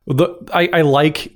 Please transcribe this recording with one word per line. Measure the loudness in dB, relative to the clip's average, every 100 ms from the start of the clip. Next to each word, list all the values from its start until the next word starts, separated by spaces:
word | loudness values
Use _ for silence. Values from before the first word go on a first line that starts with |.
| -6
the, | -2 -2 -4 -6
I, | -2 0
I | 2
like | 2 2 2 -2 -10